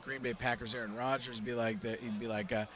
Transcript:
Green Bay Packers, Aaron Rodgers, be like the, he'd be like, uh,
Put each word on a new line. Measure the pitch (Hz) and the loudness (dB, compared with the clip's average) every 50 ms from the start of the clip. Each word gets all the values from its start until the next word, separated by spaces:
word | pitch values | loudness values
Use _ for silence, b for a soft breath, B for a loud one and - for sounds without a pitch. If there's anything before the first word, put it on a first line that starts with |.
| - | -6
Green | 131 135 135 | -6 -6 -2
Bay | 123 123 117 | 0 -2 -2
Packers, | 98 123 127 120 107 123 113 113 | 2 2 2 2 2 0 -4 -2
Aaron | 123 117 110 104 | -2 -2 -4 -2
Rodgers, | 113 123 131 135 135 123 127 120 110 | 0 2 2 2 2 0 -4 -4 -4
be | 107 120 123 | -2 -2 2
like | 120 113 113 110 104 | 2 4 2 2 2
the, | 95 117 110 113 | 0 -2 -2 -2
he'd | 120 117 107 104 | -2 -2 -2 -2
be | 113 | 0
like, | 117 110 104 104 92 | 0 0 0 0 2
uh, | 120 110 107 - B | 2 2 0 0 B